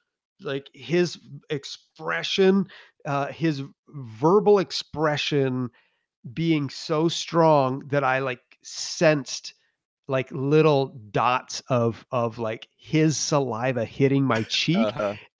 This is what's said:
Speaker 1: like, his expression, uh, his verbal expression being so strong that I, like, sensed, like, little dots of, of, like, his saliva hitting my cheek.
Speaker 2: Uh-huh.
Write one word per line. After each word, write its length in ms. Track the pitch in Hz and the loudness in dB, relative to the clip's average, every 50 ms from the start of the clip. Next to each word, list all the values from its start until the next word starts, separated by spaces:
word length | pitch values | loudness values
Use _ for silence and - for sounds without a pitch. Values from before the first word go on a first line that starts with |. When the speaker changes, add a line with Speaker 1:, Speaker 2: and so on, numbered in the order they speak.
| _ _ _ _ _ _ _ _ - | _ _ _ _ _ _ _ _ -10
Speaker 1:
like, 280 | 147 135 139 139 - _ | -8 -8 -8 -10 -12 _
his 440 | 139 123 117 160 175 175 156 - - _ - 135 147 - - | -18 -8 -2 0 0 0 0 -2 -10 _ -20 -20 -16 -10 -8
expression, 1160 | 160 139 - - - - _ _ _ - 160 170 165 165 165 - - - 190 190 190 196 180 - - - - _ _ _ - | -8 -8 -8 -10 -18 -18 _ _ _ -12 -8 -6 -6 -4 -4 -4 0 4 4 4 4 4 2 -2 -6 -20 -20 _ _ _ -8
uh, 220 | 147 139 143 139 127 | -6 -4 -4 -4 -6
his 340 | - - 156 165 151 135 139 143 - _ _ _ | -6 -4 -2 -2 -2 -2 -6 -10 -14 _ _ _
verbal 720 | 151 143 131 113 110 107 139 165 190 214 175 208 208 196 | -16 -14 -14 -14 -6 0 2 4 4 6 6 6 4 4
expression 1080 | 175 - - - - _ - 147 160 151 147 143 - - 156 143 135 131 127 127 127 117 _ _ _ _ _ _ _ _ _ _ - 127 113 | 2 0 -4 -10 -10 _ -6 -2 0 0 0 0 -2 -2 0 0 0 0 0 -2 -4 -6 _ _ _ _ _ _ _ _ _ _ -18 -14 -8
being 360 | 156 165 165 160 151 143 127 | -4 0 2 2 2 0 -2
so 380 | - - - - 160 151 165 170 | -6 -8 -6 -4 -2 0 0 0
strong 760 | - - - - 160 170 165 160 151 143 135 127 131 139 156 135 | 0 -2 -6 -2 2 4 4 6 6 4 4 2 -2 -4 -6 -4
that 160 | 143 143 139 | -2 0 0
I, 160 | 127 131 135 | 0 0 0
like, 200 | 135 131 123 - _ _ _ _ - | -2 -4 -6 -8 _ _ _ _ -20
sensed, 880 | - - - - - - - 175 156 156 143 127 - - - - - - _ _ _ _ _ _ _ _ _ _ - | -16 -12 -12 -10 -8 -4 2 4 4 4 2 0 -6 -10 -12 -12 -14 -20 _ _ _ _ _ _ _ _ _ _ -4
like, 220 | 135 131 127 - - | -4 -4 -4 -4 -6
little 560 | 135 131 139 151 156 151 156 147 139 135 131 - 127 104 104 - | -4 -2 2 4 6 6 6 4 4 2 -2 -6 -14 -14 -6 -2
dots 500 | 135 113 120 127 127 - - - - - - | 0 2 2 2 0 -2 -4 -14 -10 -4 -2
of, 380 | 135 120 117 117 113 - - - 135 | 0 2 2 0 -2 -4 -8 -6 -4
of, 260 | 123 117 117 107 120 | -2 -2 -2 -4 -6
like, 300 | 117 110 113 113 - - _ | -8 -6 -8 -8 -12 -18 _
his 400 | _ _ - - 156 156 160 139 - | _ _ -2 0 2 2 2 2 0
saliva 680 | - - 160 143 139 123 110 110 123 135 127 120 110 | -2 0 0 0 0 -2 -4 -4 -2 -2 -2 -2 -4
hitting 400 | 104 - - 139 135 139 139 139 | -4 -2 2 2 2 4 2 2
my 200 | 127 117 110 110 | 2 0 0 -2
cheek. 520 | - - - - - 165 208 220 208 - | -2 -4 -4 -2 0 2 2 2 0 -2
Speaker 2:
Uh-huh. 200 | - 107 101 104 104 - _ _ - | -2 -4 -4 -4 -6 -12 _ _ -6